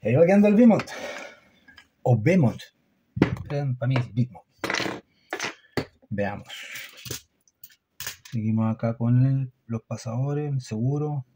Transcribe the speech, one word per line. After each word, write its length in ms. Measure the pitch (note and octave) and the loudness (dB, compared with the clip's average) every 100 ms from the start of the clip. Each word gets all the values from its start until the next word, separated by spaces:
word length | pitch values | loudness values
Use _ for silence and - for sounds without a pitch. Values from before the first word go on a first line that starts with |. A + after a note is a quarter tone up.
| A2 | 2
Ahí 60 | B2+ | 4
va 100 | E3+ | 6
quedando 220 | G3+ G#3 | 6 6
el 80 | G#3 | 8
Bimont. 340 | A#3+ F3+ - - - - - - _ _ _ - _ _ | 8 6 2 -12 -12 -14 -16 -20 _ _ _ -20 _ _
O 180 | B2+ A#2+ | 0 2
Bemont. 400 | G#2+ F#3 B2+ - - _ _ _ _ - - - - | 4 4 2 0 -14 _ _ _ _ -2 -2 -2 -6
Pero 280 | C#3+ C#3+ B2 | -4 -4 -2
pa' 80 | A#2+ | -2
mí 80 | C3 | -2
es 160 | A#2+ | -2
Bimont. 320 | - A#2 - _ _ - - - - _ _ _ - - - _ - - _ _ | -4 -4 -6 _ _ -6 -4 -6 -8 _ _ _ -10 -10 -12 _ -8 -8 _ _
Veamos. 400 | G2+ G2+ G2+ - - - - - - - - _ _ _ _ - _ _ _ - - - | -6 -4 -6 -14 -16 -14 -16 -16 -18 -12 -12 _ _ _ _ -20 _ _ _ -14 -14 -8
Seguimos 420 | A#2+ G#2+ A2 A2 | -4 -2 0 0
acá 220 | A2+ A#2 A#2 | -2 -4 -2
con 280 | A#2 B2 | 2 4
el, 280 | C3 C3+ C3 _ _ | 4 2 -4 _ _
los 160 | A2+ | -10
pasadores, 680 | _ A2 - A#2 C3+ D3 D3 | _ -12 -8 -6 -4 -4 -4
el 80 | C3+ | -6
seguro. 640 | - A2 B2 D3 D3+ D3 - | -6 -4 -2 -2 -4 -6 -10